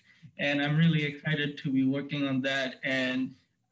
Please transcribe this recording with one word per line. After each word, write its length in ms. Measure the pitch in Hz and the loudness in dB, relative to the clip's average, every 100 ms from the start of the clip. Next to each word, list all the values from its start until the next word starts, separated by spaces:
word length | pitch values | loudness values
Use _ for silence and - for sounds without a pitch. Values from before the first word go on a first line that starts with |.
| _ _ - - | _ _ -18 -6
and 240 | 143 143 | -2 0
I'm 140 | 143 151 | 2 4
really 300 | 165 151 147 | 6 4 0
excited 520 | 143 156 151 143 - | -4 -4 -2 -2 -4
to 120 | 147 | -2
be 140 | 131 131 | 2 2
working 420 | 139 143 143 139 | 0 -2 -2 -2
on 140 | 131 | 0
that. 340 | 135 135 131 120 | 0 -2 -4 -6
And 500 | 139 131 131 127 131 - _ _ _ | -4 -2 0 -2 -4 -8 _ _ _